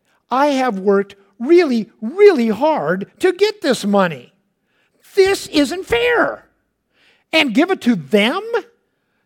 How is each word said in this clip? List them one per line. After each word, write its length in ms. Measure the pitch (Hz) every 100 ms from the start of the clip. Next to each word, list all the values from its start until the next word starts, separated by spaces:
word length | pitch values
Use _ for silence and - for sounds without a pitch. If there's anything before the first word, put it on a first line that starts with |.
| _ _ -
I 180 | 254 294
have 300 | 269 254 190
worked 380 | 190 196 196 - _ -
really, 540 | 247 349 320 240 202 _
really 480 | 220 359 415 302 226
hard 640 | 202 302 294 147 190 196 -
to 100 | 370
get 300 | 359 415 415
this 240 | 311 226
money. 480 | 202 202 180 139 - _ _ _ _ _ _ _ _
This 320 | - 381 392 -
isn't 360 | 302 277 359
fair. 640 | 359 466 480 480 - 208 _ _ _ _ _ _ _ _ _
And 240 | 320 294
give 160 | 208 359
it 120 | 381
to 120 | 240
them? 480 | 214 139 208 214 349 440 466 - _ _ _ _ _